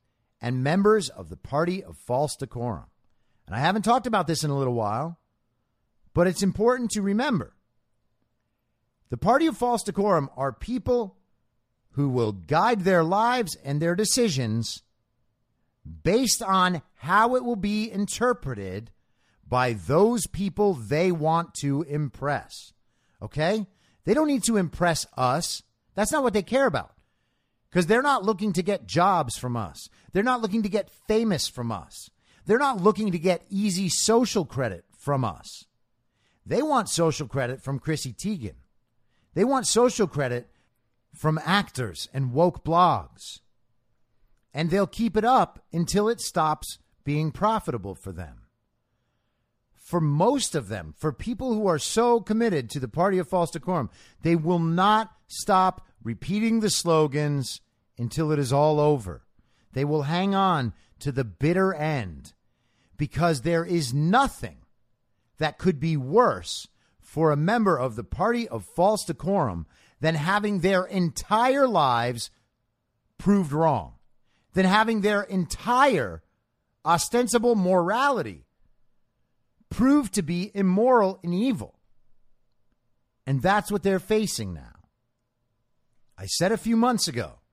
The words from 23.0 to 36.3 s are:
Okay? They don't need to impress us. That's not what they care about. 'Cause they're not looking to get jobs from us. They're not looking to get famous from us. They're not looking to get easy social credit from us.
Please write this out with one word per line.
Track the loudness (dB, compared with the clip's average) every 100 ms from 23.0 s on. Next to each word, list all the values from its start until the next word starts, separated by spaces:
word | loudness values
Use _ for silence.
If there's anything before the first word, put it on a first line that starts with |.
| _ -16
Okay? | -10 -4 -2 -2 -4 _ _ _
They | 0
don't | 2 2
need | 0
to | 0 0
impress | 0 0 0 0 -4 -2
us. | -2 0 -4 -8 -14 _ _
That's | -4 -2
not | 0
what | 0
they | 0
care | 0 2 2
about. | 0 -6 _ _ _ _ _ _ _ _
'Cause | 0 2
they're | 2
not | 2 0
looking | 0 -2 -2
to | -2
get | -2 -4 -2
jobs | 0 2 2 0 -6
from | -6 -6
us. | -8 -12 -20 _ _
They're | -2
not | 0 0
looking | -2 -2
to | -2
get | -4 -6
famous | _ -2 0 0 -2 -6
from | -6 -8
us. | -8 -10 -20 -20 _ _ _
They're | 0 2
not | 2 2
looking | 2 2 0
to | -2
get | 0 -2 -4
easy | -4 -2 -2 -2
social | -2 2 2 2 0
credit | -4 -4 -6 -6 -16 _
from | -4 -2
us. | -2 -6 -14 -20 -20 _ _ _ _ _ _